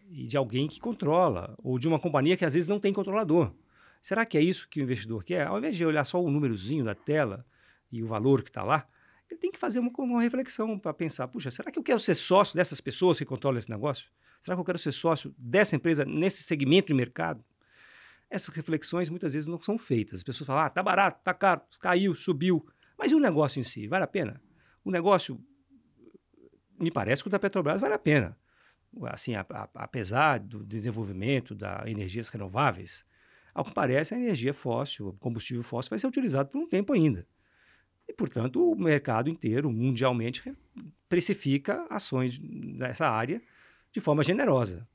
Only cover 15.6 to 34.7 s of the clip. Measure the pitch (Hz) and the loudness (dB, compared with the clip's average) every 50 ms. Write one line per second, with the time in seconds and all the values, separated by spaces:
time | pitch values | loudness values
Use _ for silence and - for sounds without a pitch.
15.6 | 214 - 165 131 - 170 156 147 135 - 147 151 175 190 - - - - 165 143 | 4 4 2 2 2 2 2 2 0 0 0 0 0 0 0 -2 -2 -2 -2 0
16.6 | 139 131 165 190 190 160 143 131 123 123 - - 82 82 - 110 - _ _ _ | 4 6 6 6 6 4 2 2 2 0 -4 -4 -4 -4 -4 -8 -12 _ _ _
17.6 | _ _ _ _ - - - - - - - _ _ - 220 190 - - - 160 | _ _ _ _ -20 -20 -20 -20 -20 -20 -20 _ _ -8 -6 -6 -6 -6 -6 -8
18.6 | 147 - 160 151 - - 170 175 180 147 170 175 - 151 131 156 147 160 170 160 | -4 -2 -2 -2 -2 -4 -4 -2 -2 -4 -4 -6 -4 -4 -4 -4 -4 -6 -8 -6
19.6 | - 208 214 226 - - 127 113 98 - 98 90 - 131 123 - 123 135 135 151 | -4 -4 -4 -4 -2 0 0 0 0 -2 -8 -10 -10 -10 -10 -8 -4 -2 0 0
20.6 | 160 131 - 180 196 202 180 190 196 180 - - - 185 185 - 202 190 170 - | 0 0 0 -2 0 2 4 4 4 4 2 -2 -4 -4 0 2 4 4 4 2
21.6 | - _ - _ - 180 180 185 196 190 147 - - 185 160 135 170 185 175 151 | -2 _ -14 _ 0 2 2 4 4 2 0 0 -2 -2 0 2 2 2 2 2
22.6 | - - _ _ _ _ _ - - 262 311 311 277 196 151 151 151 135 - 139 | 0 -6 _ _ _ _ _ -2 2 4 6 6 6 6 4 4 2 2 0 -2
23.6 | 113 - - 113 107 107 165 190 165 - - 190 139 - - - - _ _ _ | -2 -2 -2 -4 -4 -2 0 0 0 0 -2 -2 -2 -4 -6 -10 -18 _ _ _
24.6 | _ _ _ _ - 190 185 170 165 208 196 175 - - 127 - - - _ _ | _ _ _ _ -4 -2 -2 2 4 4 4 4 2 -2 -10 -12 -14 -20 _ _
25.6 | _ _ _ _ _ _ _ _ - - - _ _ _ _ _ - - _ _ | _ _ _ _ _ _ _ _ -20 -20 -20 _ _ _ _ _ -20 -20 _ _
26.6 | _ _ _ - 160 165 - 131 98 104 135 - - 196 202 196 202 196 - 190 | _ _ _ -2 -2 0 0 0 2 2 0 0 0 0 0 0 0 0 0 0
27.6 | 151 147 170 196 262 427 427 - - 151 151 135 98 - - - _ _ _ _ | 0 0 0 0 0 0 0 2 4 4 4 4 4 0 -4 -12 _ _ _ _
28.6 | _ _ _ _ _ _ - - 131 117 - - - - 113 98 92 - - 104 | _ _ _ _ _ _ -14 -12 -10 -10 -8 -6 -6 -4 -4 -4 -6 -8 -10 -12
29.6 | 104 - - - 107 - - 123 98 90 110 135 156 151 131 107 101 101 110 104 | -12 -12 -12 -14 -12 -8 -8 -6 -4 -2 2 2 4 4 2 0 -4 -8 -12 -14
30.6 | 104 98 110 110 104 120 104 113 107 98 95 95 104 131 139 123 127 - 110 98 | -12 -10 -8 -6 -4 -4 -4 -4 -6 -6 -6 -4 -2 0 0 0 -2 -6 -10 -10
31.6 | 101 95 95 101 110 113 110 104 98 90 92 117 113 - - 101 101 92 98 123 | -8 -8 -8 -8 -8 -8 -6 -6 -6 -6 -8 -8 -8 -8 -10 -10 -10 -4 -2 0
32.6 | 147 127 87 - 85 - - - - _ _ _ _ _ _ _ _ _ - - | 0 0 0 -2 -8 -16 -16 -18 -20 _ _ _ _ _ _ _ _ _ -6 -6
33.6 | - 208 - - 147 123 127 143 160 - 233 247 247 233 180 117 117 135 139 - | -6 -4 -2 -2 0 2 2 2 0 0 -2 -2 -2 -2 -2 0 -2 -4 -4 -4
34.6 | - 127 | -4 -2